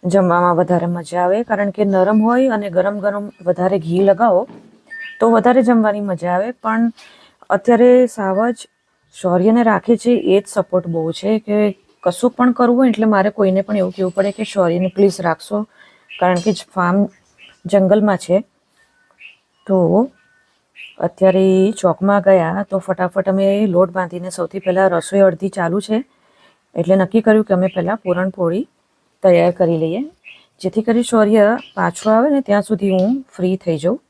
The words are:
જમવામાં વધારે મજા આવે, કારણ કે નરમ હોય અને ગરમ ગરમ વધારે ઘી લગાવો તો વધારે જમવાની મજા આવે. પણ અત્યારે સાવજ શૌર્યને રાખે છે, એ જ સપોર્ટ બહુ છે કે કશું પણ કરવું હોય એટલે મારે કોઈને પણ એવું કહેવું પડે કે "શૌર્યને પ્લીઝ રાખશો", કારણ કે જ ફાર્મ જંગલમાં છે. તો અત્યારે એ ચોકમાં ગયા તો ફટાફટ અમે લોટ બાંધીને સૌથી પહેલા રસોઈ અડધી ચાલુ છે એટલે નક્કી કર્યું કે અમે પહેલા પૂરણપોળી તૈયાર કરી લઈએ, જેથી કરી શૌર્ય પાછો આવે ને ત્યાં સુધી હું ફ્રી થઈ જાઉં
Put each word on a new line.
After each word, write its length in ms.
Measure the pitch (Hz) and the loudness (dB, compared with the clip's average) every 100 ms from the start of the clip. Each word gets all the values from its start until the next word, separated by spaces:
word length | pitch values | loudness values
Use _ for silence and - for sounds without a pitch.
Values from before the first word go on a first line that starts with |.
જમવામાં 540 | 180 190 185 175 175 170 | 0 2 2 2 2 2
વધારે 300 | 175 175 170 | 0 0 -2
મજા 340 | 175 160 175 | -6 -6 -2
આવે, 220 | 180 202 | 0 0
કારણ 280 | 240 208 202 | -2 -4 -4
કે 140 | 196 | -2
નરમ 360 | 208 196 185 214 | 0 2 2 2
હોય 280 | 220 240 262 | 2 2 0
અને 220 | 220 202 | -2 -4
ગરમ 280 | 175 185 208 | -2 -2 -2
ગરમ 320 | 202 202 202 - | -4 -6 -10 -10
વધારે 360 | 175 175 185 190 | -4 -2 0 -2
ઘી 220 | 160 175 | -2 0
લગાવો 420 | 196 185 233 180 247 - - _ _ - - | 2 2 2 2 -2 -12 -20 _ _ -20 -18
તો 160 | - 226 | -2 2
વધારે 320 | 226 226 247 | 4 4 2
જમવાની 380 | 233 240 214 208 | 4 2 2 -2
મજા 300 | 202 180 175 | -4 -6 -2
આવે. 200 | 180 214 | -2 -4
પણ 300 | 247 220 220 233 - - - - _ _ | -6 -6 -2 -2 -4 -20 -20 -20 _ _
અત્યારે 560 | 202 - 233 247 247 247 | -2 2 4 6 6 4
સાવજ 500 | - 196 190 233 233 - _ _ _ _ - | -2 -4 -2 -2 -4 -12 _ _ _ _ -8
શૌર્યને 460 | 185 180 190 226 | -2 2 2 2
રાખે 340 | 226 208 - 233 | 2 0 0 -2
છે, 160 | 240 240 | 0 0
એ 160 | - 190 | 2 0
જ 40 | 202 | 0
સપોર્ટ 400 | - 185 185 175 | -6 -2 -4 -4
બહુ 260 | 165 160 | -6 -6
છે 260 | 165 190 220 | -6 -4 -4
કે 200 | 214 208 208 190 _ _ | -2 -2 -2 -4 _ _
કશું 280 | - 175 247 | -4 -2 -2
પણ 220 | 254 247 | 0 0
કરવું 240 | 240 247 240 | 2 2 4
હોય 120 | 262 | 2
એટલે 160 | 214 | 2
મારે 260 | 220 208 196 | 2 2 0
કોઈને 320 | 202 196 190 | 0 0 0
પણ 140 | 196 208 | -2 -4
એવું 160 | 185 | -4
કહેવું 200 | 185 185 | -4 -6
પડે 180 | 180 196 | -2 -4
કે 140 | 196 | -2
"શૌર્યને 440 | 214 202 175 170 185 | -6 -2 0 0 -4
પ્લીઝ 320 | 185 202 180 | 2 0 2
રાખશો", 380 | 170 160 - 208 214 _ - _ _ | -4 -6 -6 -6 -6 _ -20 _ _
કારણ 240 | - 180 | -2 0
કે 180 | 180 175 | 0 0
જ 120 | 190 - | -4 -6
ફાર્મ 320 | - 175 190 202 _ _ _ - _ | -4 -2 0 -2 _ _ _ -20 _
જંગલમાં 540 | 175 202 190 208 208 185 | -2 0 4 2 2 -2
છે. 180 | - 185 220 _ _ _ _ _ _ _ - _ _ _ - | -2 -2 -2 _ _ _ _ _ _ _ -20 _ _ _ -2
તો 100 | 190 170 180 254 _ _ _ _ _ _ - - - | 0 2 2 0 _ _ _ _ _ _ -20 -20 -8
અત્યારે 460 | 170 - 190 185 190 190 | -8 0 2 4 2 4
એ 160 | 190 | 2
ચોકમાં 500 | 214 185 160 196 202 | 0 -2 0 0 0
ગયા 420 | 196 190 165 180 | 2 2 2 -4
તો 120 | 202 196 | -4 -6
ફટાફટ 500 | 180 180 180 196 190 | -6 -4 -4 -4 -2
અમે 200 | 190 196 196 214 | 0 0 0 0
લોટ 240 | 175 185 | 2 0
બાંધીને 400 | 180 180 175 180 | 0 -6 -8 -12
સૌથી 340 | 180 170 190 | -8 -8 -6
પહેલા 240 | 185 185 190 | -4 2 2
રસોઈ 320 | 175 - 196 | 0 -2 2
અડધી 300 | 196 165 196 | 2 2 -6
ચાલુ 280 | 190 170 180 | -4 -4 -4
છે 180 | 196 220 277 _ _ _ _ _ _ - | -2 -4 -4 _ _ _ _ _ _ -8
એટલે 180 | 165 190 | 0 2
નક્કી 260 | 185 226 | 2 0
કર્યું 220 | 220 214 | 2 2
કે 100 | 214 | 2
અમે 140 | 185 185 | 0 0
પહેલા 280 | 185 170 214 | -2 -4 -4
પૂરણપોળી 680 | 185 175 185 190 170 180 302 _ _ _ _ _ | -4 -4 -4 -4 -4 -4 -6 _ _ _ _ _
તૈયાર 300 | 190 175 170 | 2 4 2
કરી 260 | 175 175 165 | 0 -2 0
લઈએ, 220 | 160 180 294 _ - - _ _ | -2 -6 -8 _ -20 -20 _ _
જેથી 220 | 190 214 | -6 -4
કરી 220 | 220 226 | -2 -2
શૌર્ય 400 | 240 233 208 220 208 233 - | 0 2 2 4 2 0 -6
પાછો 380 | - 175 170 214 | -6 -6 -4 0
આવે 180 | 220 269 | 2 2
ને 100 | 277 | 0
ત્યાં 220 | 262 202 | 0 -2
સુધી 280 | 196 214 196 | -2 -4 0
હું 220 | 190 190 262 262 | 0 0 -2 -6
ફ્રી 280 | - 180 190 | -6 -4 -4
થઈ 220 | - 160 | -4 -2
જાઉં 200 | 160 254 _ | -2 -4 _